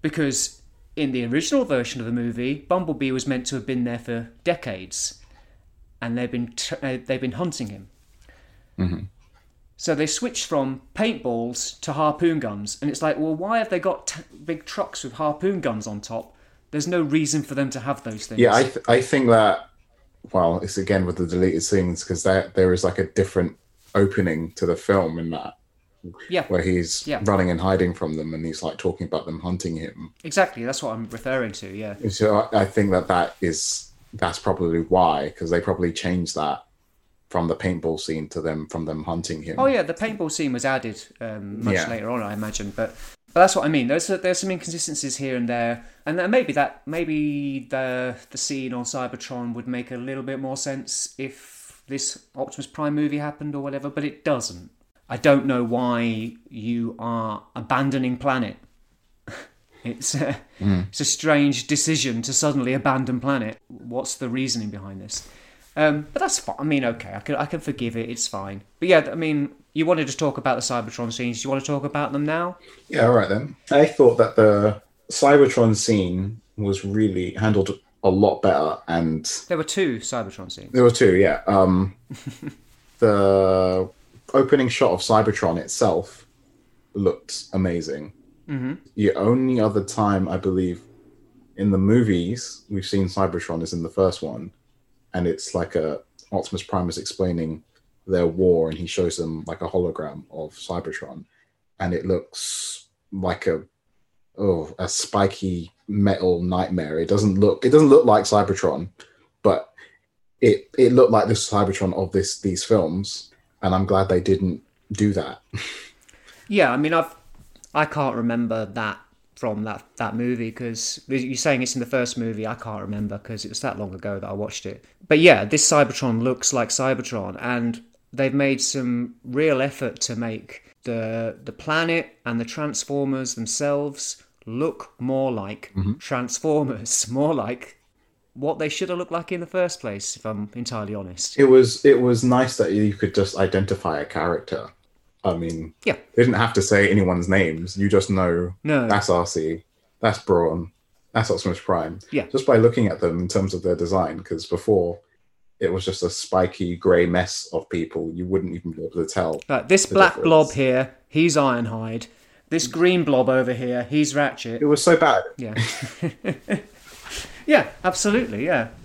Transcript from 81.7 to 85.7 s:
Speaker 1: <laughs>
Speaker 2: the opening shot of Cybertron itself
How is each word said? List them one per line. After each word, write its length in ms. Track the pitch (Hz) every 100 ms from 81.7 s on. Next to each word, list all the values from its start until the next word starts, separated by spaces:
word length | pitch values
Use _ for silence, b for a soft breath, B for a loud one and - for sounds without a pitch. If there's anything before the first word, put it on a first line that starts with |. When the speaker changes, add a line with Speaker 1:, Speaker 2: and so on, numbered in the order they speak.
| 92 95 - _
Speaker 1:
<laughs> 920 | 139 - - 143 - _ _ _ _
Speaker 2:
the 880 | 113 101 98 98 95 95 92 92 92 - _ - -
opening 360 | - 190 156 127
shot 220 | - 123
of 100 | 90
Cybertron 560 | - 110 110 101 92 85
itself 680 | -